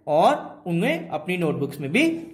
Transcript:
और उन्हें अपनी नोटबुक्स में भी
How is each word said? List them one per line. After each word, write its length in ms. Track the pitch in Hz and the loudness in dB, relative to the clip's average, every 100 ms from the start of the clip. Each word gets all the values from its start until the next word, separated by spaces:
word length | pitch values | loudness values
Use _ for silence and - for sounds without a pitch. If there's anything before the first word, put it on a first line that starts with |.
| - | 0
और 540 | 151 214 294 - - 180 | 4 4 4 -2 -12 -4
उन्हें 420 | 170 233 320 - | 0 0 -2 -4
अपनी 260 | 151 180 180 | -8 -4 -2
नोटबुक्स 440 | 160 131 139 - | 0 0 -4 -6
में 100 | 139 | -2
भी 120 | 202 330 - - | 2 2 0 -6